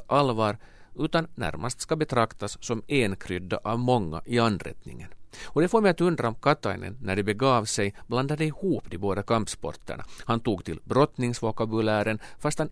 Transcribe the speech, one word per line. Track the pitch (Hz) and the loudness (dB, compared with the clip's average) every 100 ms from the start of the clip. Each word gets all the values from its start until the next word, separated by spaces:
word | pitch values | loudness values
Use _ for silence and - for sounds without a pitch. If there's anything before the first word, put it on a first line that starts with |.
| - | 2
allvar, | 139 139 110 107 107 - - - - | 4 4 2 0 -2 -10 -20 -16 -6
utan | 156 170 160 - | 0 0 -2 -4
närmast | 90 73 - - | -4 -4 -6 -6
ska | - 160 | -4 -2
betraktas | 151 123 113 - 104 - | 0 2 2 0 -8 -8
som | - 113 - | -6 -6 0
en | 143 107 95 | 2 2 0
krydda | - 90 90 - | -4 -6 -4 -4
av | - 117 | -2 0
många | 123 127 85 80 - | 2 2 2 -4 -2
i | 120 | 2
anrättningen. | 117 92 - - - 60 - - - - - | 4 2 -4 -10 -12 -14 -12 -14 -16 -14 -2
Och | 143 | 2
det | 175 | 4
får | 226 | 6
mig | 202 | 6
att | 165 | 6
undra | 175 165 117 | 2 2 0
om | 117 | 0
Katainen, | 139 147 104 92 95 127 | 2 2 0 -4 -6 -6
när | 101 95 | 0 2
det | |
begav | 101 104 135 123 107 | 2 2 4 4 2
sig, | - 101 - - | 0 -2 -2 -4
blandade | 120 139 151 156 | -2 0 0 -2
ihop | 147 190 120 - | -2 -2 -2 -4
de | - | -4
båda | 101 95 | -2 -2
kampsporterna. | - 113 98 - 76 - - - - - - | 2 0 0 -4 -8 -8 -10 -10 -10 -8 -2
Han | 117 | 0
tog | 120 95 - | 0 -2 -4
till | 80 | -8
brottningsvokabulären, | - 113 151 - 123 120 113 - 110 110 110 107 104 110 - - | 0 4 4 2 -4 0 -2 -2 0 2 2 2 2 -2 -6 -4
fast | 147 - | -2 -2
han | 156 | -2